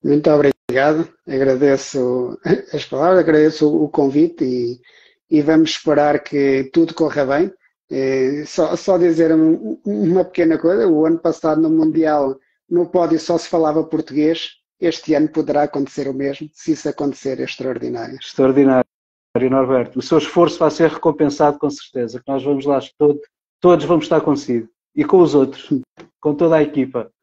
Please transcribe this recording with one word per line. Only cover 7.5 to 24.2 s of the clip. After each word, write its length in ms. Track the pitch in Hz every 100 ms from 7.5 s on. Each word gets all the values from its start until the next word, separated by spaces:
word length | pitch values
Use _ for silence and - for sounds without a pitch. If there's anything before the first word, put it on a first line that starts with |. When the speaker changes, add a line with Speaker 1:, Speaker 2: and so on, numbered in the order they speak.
| - _ _ _
Speaker 1:
Eh, 540 | 135 135 135 131 143 151
só, 300 | - 160 175
só 220 | - 185
dizer 360 | 175 160 165
um, 460 | 160 160 165 220 - 208
uma 400 | 208 185 185 180
pequena 320 | - 165 156
coisa, 300 | 165 202 214
o 180 | 156 160
ano 140 | 165
passado 420 | 170 156 160 156
no 80 | 160
Mundial, 680 | 160 156 156 156 147 135 135 _ _ _
no 160 | 175 170
pódio 340 | 180 165 160
só 180 | - 170
se 120 | -
falava 340 | 175 156 151
português, 760 | 156 156 - 135 151 165 - - _ _
este 340 | 170 160 -
ano 140 | 147 151
poderá 360 | 156 147 143
acontecer 440 | 143 139 139 - 135
o 60 |
mesmo, 360 | 131 139 139 151
se 180 | _ -
isso 160 | 151 151
acontecer, 520 | - 143 123 139 131
é 40 |
extraordinário. 720 | 131 - 127 120 123 120 117 127
Speaker 2:
Extraordinário, 720 | - - 131 131 135 131 123 _ _ _ _ -
Norberto. 640 | 127 135 131 131 120 131
O 20 |
seu 160 | - 160
esforço 420 | 147 - 170 -
vai 120 | 156
ser 180 | - 160
recompensado 680 | - 165 151 151 139 151 143
com 100 | 147
certeza, 500 | 139 - 131 117 123
que 120 | -
nós 120 | 139
vamos 220 | 135 139 139
lá, 140 | 135 - _
todo, 220 | 147 147 - _ _ _
todos 260 | 180 165 143
vamos 200 | 170 -
estar 160 | 160